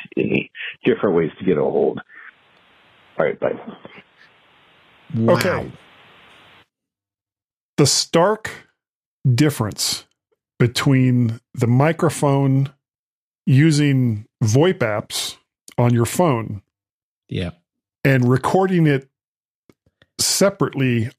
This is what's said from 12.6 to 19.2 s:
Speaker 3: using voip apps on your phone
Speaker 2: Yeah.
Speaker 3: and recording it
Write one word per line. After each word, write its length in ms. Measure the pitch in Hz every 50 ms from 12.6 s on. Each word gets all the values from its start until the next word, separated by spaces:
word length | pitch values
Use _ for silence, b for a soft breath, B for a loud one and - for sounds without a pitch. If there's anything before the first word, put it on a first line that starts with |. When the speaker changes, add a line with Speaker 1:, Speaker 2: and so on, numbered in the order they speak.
| 135 139 - _ _ _ _ _ _ _ _ _ _ _ _ _ -
Speaker 3:
using 800 | 190 131 135 151 165 147 147 147 143 139 131 127 120 110 104 110 _ _ - 123
voip 360 | 107 107 135 160 185 180 -
apps 580 | 120 110 104 113 - - - - - - - _ _ _ _ _ _ - -
on 160 | - 120 120 120
your 120 | 117 117
phone 560 | - - - 180 160 127 113 110 - 107 98 _ _ _ _ _ _ _ _ _ _ _ _ _
Speaker 2:
Yeah. 240 | - - 104 90 87 - _ _ _ _ _ _ _ _ _ -
Speaker 3:
and 260 | 139 135 131 123 120
recording 560 | 131 127 - - - 185 190 190 190 170 160
it 220 | 151 139 139 - _ _ _